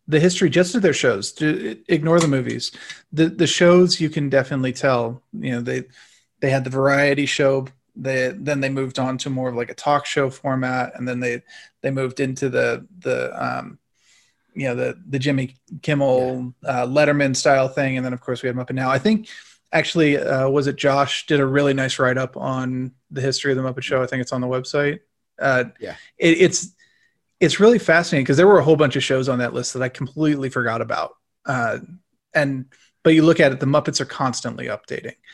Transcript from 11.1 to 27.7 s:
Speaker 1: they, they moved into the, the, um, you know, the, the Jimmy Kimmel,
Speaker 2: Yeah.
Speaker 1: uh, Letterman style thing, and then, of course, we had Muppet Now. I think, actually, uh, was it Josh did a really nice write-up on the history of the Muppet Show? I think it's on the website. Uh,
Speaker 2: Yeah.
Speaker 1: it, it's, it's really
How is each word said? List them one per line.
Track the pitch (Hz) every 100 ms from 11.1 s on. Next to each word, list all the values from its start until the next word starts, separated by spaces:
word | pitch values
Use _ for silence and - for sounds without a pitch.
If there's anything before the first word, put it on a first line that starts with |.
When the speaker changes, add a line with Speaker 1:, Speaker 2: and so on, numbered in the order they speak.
| 123
Speaker 1:
they, | 123 120 - - - _
they | 135
moved | 135 131 123
into | 131 131 135
the, | 123 120 127 - -
the, | 131 127 64 -
um, | 64 131 - - _ _ _ _ _ _ _
you | - 135
know, |
the, | 123 127 - -
the | 135
Jimmy | 139 135 131 - _ 160
Kimmel, | - 143 139 127 127 127 127 -
Speaker 2:
Yeah. | -
Speaker 1:
uh, | 123 123
Letterman | 143 147 143 139
style | 127 151 135 131
thing, | 143 135 131
and |
then, | 127
of | 123
course, | - 123
we | 127
had | 123
Muppet | 123
Now. | 131 127
I | 135
think, | 202 220 - - - _ _
actually, | 160 - 170 151 143
uh, | 139 135 135
was | 143 139
it | 139
Josh | 143 139 135 - -
did | 147
a | 135
really | 143 143
nice | 135 131 -
write-up | 127 127 131 -
on | 135 131 127 127 131 - _
the | 139
history | 135 131 139
of | 131
the |
Muppet | 131 127
Show? | - 135
I | 123
think | 131
it's | 120
on | 127
the | 127
website. | 127 127 147 143 165 _ _ _ -
Uh, | 135 127 120 -
Speaker 2:
Yeah. | 98 - - -
Speaker 1:
it, | 170 165
it's, | 175 - - _ _ _ _ _ _ -
it's | 160 -
really | 214